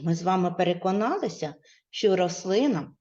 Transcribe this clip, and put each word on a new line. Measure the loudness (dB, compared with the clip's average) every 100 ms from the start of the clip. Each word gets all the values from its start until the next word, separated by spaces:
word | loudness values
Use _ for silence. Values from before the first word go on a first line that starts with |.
ми | -2
з | -2
вами | 0 2 2
переконалися, | 0 0 0 0 0 0 -2 -4 -6 -10 -10 _ _ _
що | 0 2 4
рослинам | 2 -2 -2 2 2 0 -4 -8